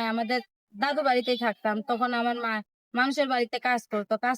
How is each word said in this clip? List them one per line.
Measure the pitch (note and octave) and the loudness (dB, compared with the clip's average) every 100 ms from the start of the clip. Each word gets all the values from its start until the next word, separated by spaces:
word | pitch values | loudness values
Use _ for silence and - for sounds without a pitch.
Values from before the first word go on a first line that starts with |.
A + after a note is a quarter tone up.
| A3+ | 0
আমাদের | A3+ A3+ B3 - _ _ G3+ | 0 0 -2 -4 _ _ -4
দাদু | C4+ C#4+ | -2 0
বাড়িতেই | C#4 B3 B3 A#3+ | 2 2 2 0
থাকতাম, | A#3 G3+ G#3+ G#3 | -2 -2 -2 -2
তখন | - A#3 B3 | -2 -2 0
আমার | A#3+ A#3+ A#3+ | 0 0 0
মা | A#3 G#3+ - _ _ | -2 -4 -6 _ _
মানুষের | A#3+ C4+ C#4+ C#4 | -2 0 2 2
বাড়িতে | B3 A#3 A#3+ | 2 0 -2
কাজ | B3+ A#3+ - | 0 0 -2
করতো, | G#3+ G3+ G#3+ | -4 -2 -2
কাজ | B3 | 0